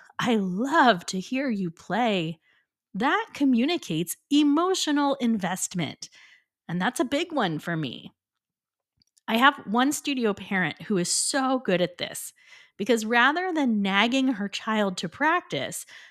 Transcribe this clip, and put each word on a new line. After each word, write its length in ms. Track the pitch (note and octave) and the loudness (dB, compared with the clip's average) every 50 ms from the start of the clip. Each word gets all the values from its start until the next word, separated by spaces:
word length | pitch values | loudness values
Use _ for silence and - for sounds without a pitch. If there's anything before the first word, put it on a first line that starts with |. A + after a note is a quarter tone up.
| - - _ - | -12 -16 _ -4
"I 160 | - A3+ A#3 | 0 0 2
love 680 | G#3+ F#3+ F#3 F3 F#3+ B3 C#4 D#4 E4+ C#4+ B3 G3+ F3 - | 2 0 0 -2 -2 -2 0 4 4 6 6 4 2 0
to 120 | - - F#3 | -8 -8 -8
hear 320 | F3+ - B3+ C4 C#4+ C4+ | -6 -4 -4 -4 -2 -2
you 220 | A3 G3 F#3 E3+ | -2 -2 -2 -4
play," 640 | E3 - - - F3+ G#3+ B3 A3+ G3+ F#3 D#3+ D#3+ E3 - _ _ _ _ _ _ _ _ _ _ - | -6 -8 -8 -4 -2 0 0 0 0 0 -2 -4 -6 -10 _ _ _ _ _ _ _ _ _ _ -6
that 320 | F#3+ A3+ C#4+ F4 G#4 A4+ - - | -4 -2 0 0 -2 -4 -6 -4
communicates 840 | - C#4+ C4+ B3+ A3+ B3 D4+ F4 - - - E3+ D#3 F3 - - - _ - | 0 2 2 4 4 2 2 0 -2 -4 -4 -4 -4 -4 -4 -8 -12 _ 0
emotional 840 | C#4 D4 D4+ D4 C#4+ D#4 F4 F#4 F#4+ - - D4+ D4 D4 C#4+ C#4 C4+ | 4 4 4 6 4 4 2 2 0 0 0 0 0 2 2 0 0
investment. 920 | - B3 A#3 A3+ G3+ F3+ E3+ F#3 - - - - F3+ D#3 B2 A2+ - - - _ - - - - _ _ _ _ _ _ - | 0 0 0 0 0 -2 -4 -4 -4 -6 -6 -4 -4 -4 -4 -6 -10 -16 -20 _ -20 -20 -20 -20 _ _ _ _ _ _ -6
And 120 | E3+ F3+ | -4 -2
that's 200 | F#3 A#3 B3+ - | -2 -2 0 -2
a 40 | D#4+ | -2
big 280 | A#3+ C#4+ C#4+ F4 F#4 | 0 0 -2 -2 -2
one 260 | E4 C#4 G#3+ E3+ D#3 D3 | -2 -2 0 0 -2 -4
for 180 | - F3+ E3+ | -4 -4 -4
me. 360 | D#3+ D#3 A#2+ - - - - _ _ _ _ _ _ _ _ _ _ _ _ _ _ _ _ _ _ _ _ _ _ _ | -4 -4 -6 -8 -10 -16 -20 _ _ _ _ _ _ _ _ _ _ _ _ _ _ _ _ _ _ _ _ _ _ _
I 120 | - A3 A#3 | 0 2 4
have 180 | B3+ C#4+ C#4+ C#4 - | 6 6 4 2 -2
one 260 | - G3+ A#3+ B3+ C#4+ | -2 0 2 2 2
studio 400 | D4 - - D4+ C#4 B3+ A#3 G#3+ G3 | 0 -2 -4 -4 -2 0 0 0 -2
parent 480 | - G3 - G#3 F#3+ F3+ D3 - - | -2 -4 -4 -2 0 0 0 -2 -6
who 160 | D#3+ - G#3+ F3 | -4 -2 0 0
is 120 | F3 - | 0 0
so 480 | - - - - - C#4 C4 C4 C4+ B3+ | 0 -2 -2 0 0 0 0 2 0 0
good 220 | C4 - F#3 F3 | 2 2 2 2
at 180 | F3+ E3+ - - | 2 0 -4 -6
this 340 | - - - - - - - _ _ - - - - _ _ | -10 -10 -10 -12 -14 -16 -18 _ _ -20 -20 -20 -20 _ _
because 280 | - G#3 G3+ A#3 A3+ A3 | -4 0 0 0 0 2
rather 480 | G#3+ A#3+ A#3+ A#3+ C4+ D4+ F4 F#4 F#4+ | 2 2 4 4 4 4 2 -2 -2
than 300 | E4 D#4+ C#4 A#3+ A3 G#3 | 0 0 0 2 2 0
nagging 460 | G3 F#3+ F#3+ G3 G#3+ A#3+ C4 C4+ C4 C4 | 0 2 2 2 2 4 2 2 2 0
her 200 | B3 F#3+ G3+ G3 | 0 -2 -4 -6
child 480 | - - - A3+ A3 G#3+ G#3 G3 F#3 - | -8 -8 -4 -2 0 0 0 0 -2 -6
to 100 | - E3 | -8 -8
practice, 760 | - - C#4 D#4 E4+ F4+ F4 - - C#3 B2+ - - - - - - - - - | -4 -2 0 2 2 0 -2 -4 -6 -6 -6 -6 -8 -10 -14 -16 -20 -20 -20 -20